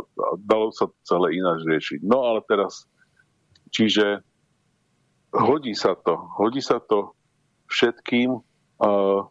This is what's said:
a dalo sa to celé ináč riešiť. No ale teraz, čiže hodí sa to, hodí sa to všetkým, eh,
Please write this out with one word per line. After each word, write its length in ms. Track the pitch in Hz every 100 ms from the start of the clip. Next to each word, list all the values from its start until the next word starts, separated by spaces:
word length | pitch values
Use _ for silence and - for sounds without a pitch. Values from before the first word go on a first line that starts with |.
a 280 | - - - 87
dalo 360 | 104 110 110
sa 160 | - 101
to 80 | _ -
celé 320 | 90 87 87
ináč 240 | 90 82 80
riešiť. 340 | 78 - 73 90
No 200 | 127 123
ale 160 | 110 -
teraz, 440 | 101 95 - _ _ _ _ _ _ _ _ -
čiže 520 | - 107 98 104 101 _ _ _ _ _ _ _ _ _ _ -
hodí 400 | - 117 151 131 98
sa 160 | 101
to, 240 | 90 92 80 - -
hodí 240 | 107 135
sa 200 | - 120
to 320 | - 107 98 _ _ _ _ _ -
všetkým, 680 | - 120 - - 123 123 120
eh, 840 | _ _ _ - 107 101 98 98 98